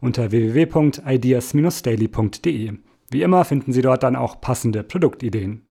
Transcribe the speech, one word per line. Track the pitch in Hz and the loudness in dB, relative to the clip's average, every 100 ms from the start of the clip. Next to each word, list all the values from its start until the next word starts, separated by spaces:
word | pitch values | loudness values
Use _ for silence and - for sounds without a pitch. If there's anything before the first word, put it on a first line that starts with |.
unter | 127 123 113 | -2 -2 0
w | 110 113 | 2 2
w | 120 | 2
w | 160 | 2
punkt | 165 151 - - | 2 2 0 -2
ideas | 131 123 127 - 147 160 175 | 0 2 0 0 0 0 0
daily | - 113 110 | -4 -2 -2
punkt | - 107 - | 0 -2 -2
d | - | -4
e. | 139 110 104 _ _ _ | -4 -6 -10 _ _ _
Wie | 127 | -2
immer | 175 185 165 | 2 4 4
finden | 143 127 | 0 0
Sie | 127 | 2
dort | 127 127 | 2 2
dann | 131 127 | 2 0
auch | 123 - | -4 -6
passende | - 123 120 107 | -6 -2 -2 -4
Produktideen. | 107 185 160 - 123 110 95 110 _ | -4 0 0 0 -6 -4 -6 -10 _